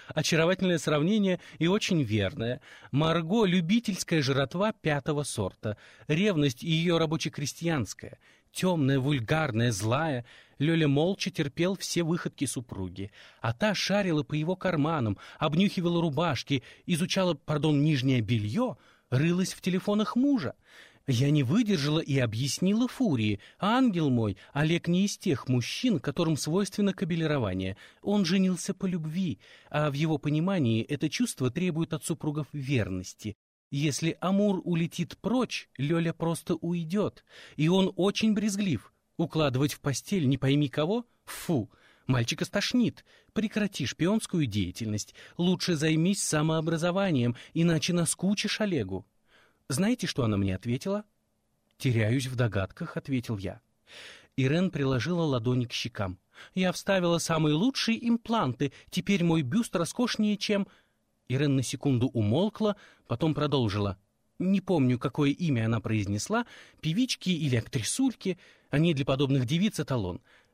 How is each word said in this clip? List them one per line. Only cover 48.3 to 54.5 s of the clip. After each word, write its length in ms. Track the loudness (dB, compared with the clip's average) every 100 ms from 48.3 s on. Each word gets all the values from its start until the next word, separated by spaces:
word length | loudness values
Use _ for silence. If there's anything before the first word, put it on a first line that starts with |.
| 0 -2 -2
Олегу. 440 | -2 -2 -2 -6 -10 _ _ _ _ _ -6
Знаете, 400 | 0 0 0 -2
что 160 | 0
она 140 | 0 2
мне 180 | 0 -2
ответила? 480 | -4 -4 -4 -6 -8 _ _ _ _ _ _ _
"Теряюсь 500 | 0 2 2 0 -2
в 80 | -2
догадках", 640 | 0 0 -4 -6 -10 -8
ответил 400 | -4 -4 -2 -6
я. 240 | -6 -10 _ _ _ -20 -20 -20 -10 -2
Ирен 360 | 0